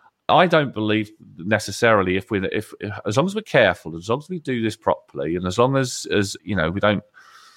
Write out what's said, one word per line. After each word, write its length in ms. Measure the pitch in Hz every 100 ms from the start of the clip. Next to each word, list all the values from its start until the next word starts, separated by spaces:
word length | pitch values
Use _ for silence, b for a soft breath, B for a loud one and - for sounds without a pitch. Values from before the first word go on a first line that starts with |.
| b _ -
I 180 | 131 180
don't 260 | 160 139
believe 380 | 104 107 107 104 - - -
necessarily 800 | 87 104 - 98 117 107 92 92
if 140 | -
we, 140 | 101 95
if, 240 | - - - 101 98 -
as 100 | 113
long 100 | 180
as 80 |
we're 80 | 208
careful, 540 | - 143 101 82 80 82
as 120 | 95
long 120 | 127
as 80 | 151
we 120 | 180
do 220 | 143 123
this 140 | 110 -
properly, 600 | - - _ 69 73 87
and 100 | 90
as 120 | 95
long 180 | 127 135
as, 300 | 127 - -
as, 260 | 92 101 -
you 140 | 90 98
know, 140 | 80
we 100 | 95
don't 240 | 104 98 - b b b b